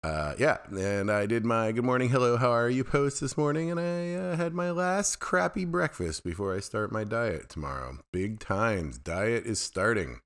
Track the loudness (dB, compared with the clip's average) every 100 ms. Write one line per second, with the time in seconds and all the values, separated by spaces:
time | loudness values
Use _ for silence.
0 | -2 -2 -2 0 2 2 -4 -4 0 0
1 | 2 2 2 2 2 2 2 0 2 2
2 | 4 4 4 4 4 4 4 2 2 2
3 | 2 0 -4 0 0 2 0 -2 -2 -2
4 | -4 -4 -4 -2 -2 0 -2 0 0 2
5 | 0 -2 0 2 2 0 -2 0 0 0
6 | -4 -4 -6 -2 -2 -2 -2 -2 -2 -2
7 | -2 -2 0 -2 -6 -8 -6 -6 -8 -12
8 | -8 -4 -2 -4 -4 0 2 2 -2 -6
9 | -6 -2 0 0 0 -4 -4 0 2 2
10 | 0 -8